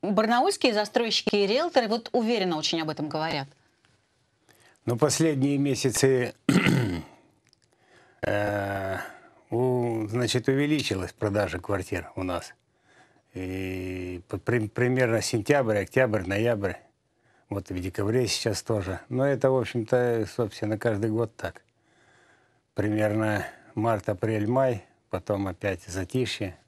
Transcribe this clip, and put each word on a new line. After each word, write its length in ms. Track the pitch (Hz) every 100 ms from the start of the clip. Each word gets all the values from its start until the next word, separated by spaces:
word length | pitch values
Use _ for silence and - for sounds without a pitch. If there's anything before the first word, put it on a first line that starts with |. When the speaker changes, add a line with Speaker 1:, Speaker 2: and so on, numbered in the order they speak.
| 190
Speaker 1:
барнаульские 580 | 196 220 240 330 403 277
застройщики 640 | 208 208 - 233 214 -
и 120 | 208 196
риэлторы 420 | 240 339 311 226
вот 200 | 226 226
уверенно 440 | - 220 233 185 156
очень 240 | 156 165
об 80 | 160
этом 200 | 151 151
говорят. 400 | 156 156 151 139 _ _ _ _ _ _ _ _ _ _ _ _ _ -
Speaker 2:
Ну, 100 | 120
последние 640 | 147 - 160 139 139 143
месяцы, 760 | 143 131 135 113 135 131 123 - -
<clears throat> 1800 | 180 - 151 113 85 - - _ _ _ _ _ _ _ - _ _
э, 720 | - 101 104 101 101 98 95 95 - - - _ _
у-, 560 | 117 127 123 120 113 107
значит, 420 | 117 120 127 120
увеличилась 640 | 135 147 151 110 95 90
продажа 460 | - 110 101 98 90
квартир 520 | - 98 92 90 85 -
у 60 |
нас. 320 | 92 87 - - _ _ _ _ _ _ _
И 880 | 92 92 95 95 95 92 92 90 90 -
по-, 100 | 95
при-, 300 | - 120 107
примерно 520 | - 123 127 127 113
сентябрь, 580 | - 117 101 143 117 104
октябрь, 440 | 95 - 127 104 92
ноябрь, 480 | 101 117 110 98 - _ _ _ _ _ _ _
вот 220 | 101 -
и 40 |
в 60 | 90
декабре 480 | 92 - 101 120 117
сейчас 340 | - 117 98
тоже. 380 | - 110 92 92 -
Но 180 | 123 139
это, 240 | 135 131
в 60 | 131
общем-то, 680 | 113 120 110 127 123 117 104
собственно, 440 | - 113 - 107 107
каждый 320 | 120 104 110
год 240 | 110 113 -
так. 260 | - - _ _ _ _ _ _ _ _ _ _ _
Примерно 720 | - 104 107 107 107 110 104 98 - -
март, 340 | - 110 110 -
апрель, 380 | 101 110 110 104
май, 380 | 127 135 110 - _ _
потом 380 | 92 - 101 98
опять 340 | 90 104 90 -
затишье. 680 | 90 92 131 127 - 101 -